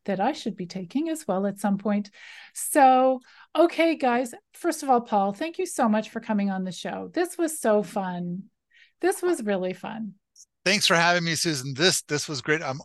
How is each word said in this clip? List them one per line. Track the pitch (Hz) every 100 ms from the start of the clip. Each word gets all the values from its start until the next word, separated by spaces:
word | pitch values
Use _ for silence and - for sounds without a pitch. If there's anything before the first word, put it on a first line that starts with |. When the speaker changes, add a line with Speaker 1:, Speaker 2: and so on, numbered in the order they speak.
| -
Speaker 1:
that | 185
I | 220
should | 302 240 175
be | 175
taking | 185 170 269 320
as | 320 -
well | 185 202
at | 196
some | 208 196
point. | 214 202 202 - - - -
So, | - - 302 262 262 262 254 _ - - 311
okay, | 339 - 330 302
guys, | 262 240 254 370 _
first | - 339 311
of | 277
all, | 240
Paul, | 240 208 196
thank | 202 320 339
you | 359
so | - 240
much | 214 214
for | 226
coming | 226 208 202
on | 190 185
the |
show. | 175 185 190 190
This | 311 349 -
was | 330 -
so | 233 208
fun. | 202 208 185 175 175 180 - _ _ _ _ -
This | 349 370
was | 359 339
really | 208 196 185
fun. | 185 - 226 214 - _ _ - _ 180
Speaker 2:
Thanks | 202 -
for | 170
having | 170 175
me, | 170
Susan. | 156 170 147 131
This, | 131 180 -
this | - 147 -
was | 143
great. | - 156
I'm | 151 135